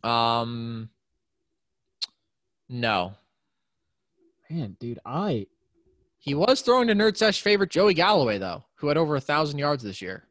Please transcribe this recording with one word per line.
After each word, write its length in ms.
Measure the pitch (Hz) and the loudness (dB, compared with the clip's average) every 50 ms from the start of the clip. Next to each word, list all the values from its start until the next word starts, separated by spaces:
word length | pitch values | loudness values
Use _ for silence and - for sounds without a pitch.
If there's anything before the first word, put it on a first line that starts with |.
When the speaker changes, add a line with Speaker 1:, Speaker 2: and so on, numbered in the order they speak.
| - | -2
Speaker 1:
Um, 840 | 113 117 117 117 117 117 117 117 117 120 117 117 117 117 113 110 113 _ _ _ _ _ _ _ _ _ _ _ _ _ _ _ _ _ _ _ _ _ _ - - _ _ _ _ _ _ _ _ _ _ _ _ | -2 0 0 2 2 0 0 -2 -4 -6 -8 -8 -10 -10 -10 -12 -14 _ _ _ _ _ _ _ _ _ _ _ _ _ _ _ _ _ _ _ _ _ _ -14 -14 _ _ _ _ _ _ _ _ _ _ _ _
no. 440 | 127 123 120 113 107 95 90 90 98 _ _ _ _ _ _ _ _ _ _ _ _ _ _ _ _ _ _ _ _ _ _ _ _ _ _ _ | -8 -4 -2 0 0 0 0 -2 -8 _ _ _ _ _ _ _ _ _ _ _ _ _ _ _ _ _ _ _ _ _ _ _ _ _ _ _
Speaker 2:
Man, 280 | 160 170 139 104 90 _ | -8 -8 -8 -8 -10 _
dude, 200 | 113 120 120 - _ | -10 -10 -10 -10 _
I 440 | - 123 160 202 214 147 113 98 _ _ _ _ _ _ _ _ _ _ _ _ _ _ _ | -8 -6 -6 -4 -2 -4 -4 -6 _ _ _ _ _ _ _ _ _ _ _ _ _ _ _
Speaker 1:
He 160 | _ 143 143 | _ -4 0
was 260 | 147 175 233 262 269 | 2 4 2 2 2
throwing 260 | - - 240 254 247 233 | 2 2 2 2 4 2
to 40 | 214 | 2
Nerdsesh 480 | 202 214 220 208 - 220 214 196 - | 4 4 2 2 4 2 2 2 2
favorite 300 | - 202 208 202 196 180 | 2 2 2 2 2 0
Joey 240 | - 160 196 208 190 | 2 4 4 4 4
Galloway, 420 | 156 170 196 214 185 139 117 104 98 | 4 4 4 4 4 4 2 0 -2
though, 260 | 95 92 85 - - _ _ | -4 -6 -8 -10 -12 _ _
who 140 | _ - 147 | _ -2 0
had 80 | 147 160 | 2 2
over 180 | 165 151 151 | 2 2 0
a 60 | 139 | -2
thousand 360 | - - 147 151 156 147 143 143 | -2 0 0 0 0 0 -2 -2
yards 240 | 143 147 147 135 | -2 -2 -2 -2
this 220 | 117 104 92 - 95 | -4 -10 -10 -10 -10
year. 200 | 90 95 110 _ _ | -10 -12 -12 _ _